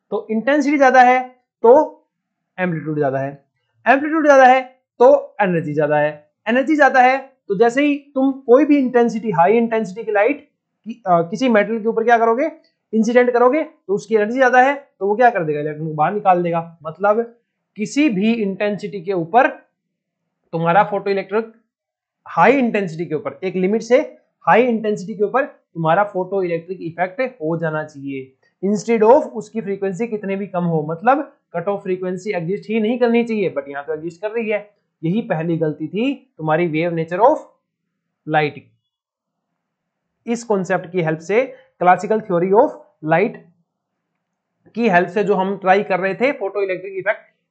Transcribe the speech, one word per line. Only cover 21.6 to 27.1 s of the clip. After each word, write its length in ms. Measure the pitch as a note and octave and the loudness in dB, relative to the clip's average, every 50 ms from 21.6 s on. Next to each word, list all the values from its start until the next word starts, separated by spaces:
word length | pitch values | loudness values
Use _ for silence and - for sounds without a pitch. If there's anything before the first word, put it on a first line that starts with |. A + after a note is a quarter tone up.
| _ _ _ _ _ _ _ _ _ _ _ _ _ | _ _ _ _ _ _ _ _ _ _ _ _ _
हाई 320 | - - E3 E3+ G#3 C4+ C#4+ | -6 0 2 4 4 4 4
intensity 480 | B3+ A3+ - G#3 G3 F3 D#3+ D#3+ F3 | 2 0 -2 -2 -4 -6 -6 -8 -8
के 100 | C#3+ D#3 | -6 -6
ऊपर, 240 | C#3+ D3 C#3 - - - | -6 -6 -8 -10 -8 -8
एक 120 | F#3+ E3 | -8 -4
limit 260 | F#3+ F3+ F#3+ G#3 A3+ A3+ | -2 -2 0 -2 -2 -2
से 180 | - A#3+ C4+ D4+ - - - _ _ _ _ - | 2 2 2 2 0 -8 -20 _ _ _ _ 0
हाई 180 | - E3+ G#3+ B3 | 2 4 4 4
intensity 500 | B3+ A3+ G#3+ A3+ G#3+ G#3+ E3+ F#3+ F3 A3 | 2 0 -2 -2 -4 -4 -4 -6 -8 -6
के 80 | F3+ G#3 | -4 -4
ऊपर 220 | G3 F3+ B3+ C#4+ | -2 -2 -2 -4
तुम्हारा 580 | C#4 - _ _ _ - E3+ D#3+ D#3+ E3 F#3+ G#3 | -4 -8 _ _ _ -8 -4 0 0 2 2 0
photoelectric 760 | G#3 - F#3 F#3 F3+ G3 G3 F#3 F3 E3+ E3 E3 F3 F#3+ F3 F3+ | 0 -2 -6 -6 -4 -4 -4 -2 -2 -4 -6 -6 -8 -12 -10 -10
effect 380 | E3 E3 E3+ F3 F#3 | -10 -6 -6 -6 -6